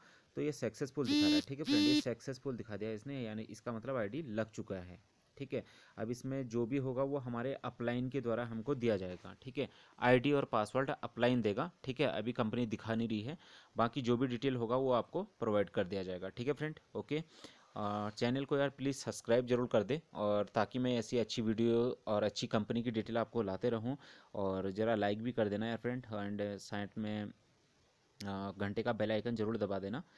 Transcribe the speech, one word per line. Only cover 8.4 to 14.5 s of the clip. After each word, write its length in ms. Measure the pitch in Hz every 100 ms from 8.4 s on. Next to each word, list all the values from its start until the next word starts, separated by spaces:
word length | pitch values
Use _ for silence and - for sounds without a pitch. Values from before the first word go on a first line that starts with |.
| 120
हमको 280 | 113 110
दिया 220 | 143 117 104
जाएगा, 400 | 92 90 95 90
ठीक 160 | - 135
है। 100 | 127 - - -
आईडी 340 | 120 127 131
और 120 | 143
पासवर्ड 460 | 135 117 107 131 135
अपलाइन 520 | - 104 - 123 127
देगा, 280 | 107 101 170 -
ठीक 160 | - 123
है। 60 | 135
अभी 260 | 76 107
कंपनी 340 | 120 113 120 120
दिखा 280 | 101 107
नहीं 140 | 113 117
रही 140 | 107
है, 160 | 110 170 - - - -
बाकी 260 | 117 143
जो 140 | 120 120
भी 100 | 135
डिटेल 300 | 120 135